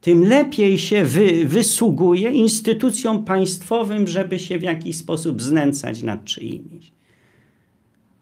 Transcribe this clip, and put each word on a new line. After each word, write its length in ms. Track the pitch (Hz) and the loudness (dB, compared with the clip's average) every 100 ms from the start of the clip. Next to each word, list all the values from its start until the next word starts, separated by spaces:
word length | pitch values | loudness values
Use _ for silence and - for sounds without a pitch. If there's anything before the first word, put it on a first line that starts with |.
tym 240 | 170 170 | 2 4
lepiej 540 | 180 269 285 - 202 190 | 6 4 2 2 2 2
się 260 | - 208 | 0 0
wy-, 400 | 151 143 208 170 | 2 4 4 4
wysługuje 880 | 151 175 - - 233 - 180 180 220 | 2 2 0 0 0 2 2 2 2
instytucjom 920 | 269 220 220 - 220 254 - 233 220 | 2 2 2 -2 0 0 -2 -2 -2
państwowym, 840 | 214 190 185 - - 226 214 214 190 | -2 0 0 -4 -4 -4 -2 -2 -2
żeby 320 | 175 180 180 | -2 -4 -6
się 200 | - 185 | -6 -6
w 40 | |
jakiś 340 | 180 165 165 160 | -4 -6 -6 -10
sposób 460 | - 165 165 117 | -6 -4 -4 -6
znęcać 600 | 123 156 143 139 127 113 | -2 0 0 -2 -6 -6
nad 220 | 117 101 | -6 -8
czyimiś. 680 | - - 113 - - - _ _ _ _ _ _ _ _ _ _ _ _ _ _ | -10 -12 -10 -12 -14 -20 _ _ _ _ _ _ _ _ _ _ _ _ _ _